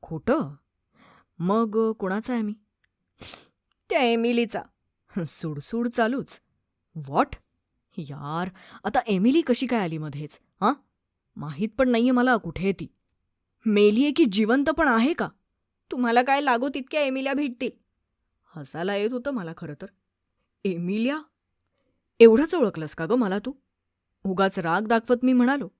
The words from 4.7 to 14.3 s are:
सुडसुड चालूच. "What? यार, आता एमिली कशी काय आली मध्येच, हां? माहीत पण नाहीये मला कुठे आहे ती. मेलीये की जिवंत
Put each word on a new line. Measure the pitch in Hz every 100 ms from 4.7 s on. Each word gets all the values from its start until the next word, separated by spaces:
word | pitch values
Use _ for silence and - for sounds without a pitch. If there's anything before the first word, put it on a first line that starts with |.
| _ _ _ _ - 165
सुडसुड | - 165 147 - 226 240
चालूच. | 240 220 269 170 - _ _ _ _ _ 160
"What? | 139 143 277 - _ _ _ _ _ -
यार, | 147 143 143 156 190 185 - -
आता | 202 240 -
एमिली | 190 214 294
कशी | 320 247 254
काय | 240
आली | 180 160
मध्येच, | 151 139 151 - _ _
हां? | 202 285 _ _ _ _ _ -
माहीत | 147 143 220 -
पण | 262
नाहीये | 233 240
मला | 254 247 240
कुठे | 170 156
आहे | 190
ती. | 196 165 _ _ _ _ _ _ _ -
मेलीये | 202 208 208 285
की | 277
जिवंत | 302